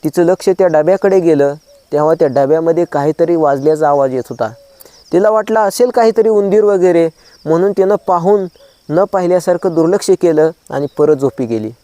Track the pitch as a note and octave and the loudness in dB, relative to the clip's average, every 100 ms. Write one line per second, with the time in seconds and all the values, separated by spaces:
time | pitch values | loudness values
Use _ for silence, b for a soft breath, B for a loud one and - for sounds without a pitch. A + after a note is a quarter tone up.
0 | D#3 - E3+ F#3 - F#3 F#3 D#3 D3+ F#3+ | -6 -2 0 0 -2 0 0 2 0 0
1 | G3 F#3+ E3+ D3+ C#3+ D3 _ _ _ D3 | 2 0 2 0 0 -4 _ _ _ -2
2 | D3+ E3 D#3 B2+ C#3 D#3 E3 E3 F3 D3+ | 0 0 0 0 0 0 0 -2 -2 -2
3 | C#3+ D#3 E3+ E3+ D3+ C#3 C#3+ D#3 D#3 C#3+ | -4 -2 0 0 0 0 0 0 0 0
4 | C3+ B2+ B2 A#2 A2 A#2+ _ B B B | 0 -4 -8 -8 -8 -8 _ B B B
5 | B F3 G#3 A3 G#3+ A3 G#3 - B3 B3 | B 0 2 0 0 -2 -2 0 0 2
6 | A3+ A3+ A3 G#3+ G3+ G#3 G#3 G3 F3+ E3+ | 0 2 2 2 2 2 2 2 2 2
7 | E3 _ b b D3+ E3 F#3+ G3 F#3+ G3+ | 0 _ b b -2 0 0 0 0 0
8 | - F3 E3+ G#3 F#3 b b b - D#3 | -2 -2 2 0 -2 b b b -4 -2
9 | G3 G3 F3+ F3+ E3 F3 F#3+ D#3+ E3 G3 | 0 -2 0 0 0 -2 -2 0 0 0
10 | - F#3 F3 D#3 D#3+ E3+ _ C3+ C#3+ - | 0 0 2 2 0 -2 _ -8 -8 -2
11 | D3+ C#3+ C3+ - B2 A2+ G#2+ A#2+ | 0 2 -2 -4 -6 -4 -6 -14